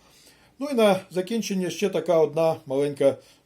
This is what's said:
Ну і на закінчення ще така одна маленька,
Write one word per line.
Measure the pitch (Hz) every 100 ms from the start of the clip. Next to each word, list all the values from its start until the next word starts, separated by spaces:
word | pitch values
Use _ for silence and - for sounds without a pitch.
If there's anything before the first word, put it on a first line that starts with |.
| _ _ - _ _ -
Ну | 285
і |
на | 254 214 185 -
закінчення | 170 185 226 214 190 180
ще | - 202
така | 175 160 165
одна | 151 147 165 160 -
маленька, | 139 143 143 139 127 - _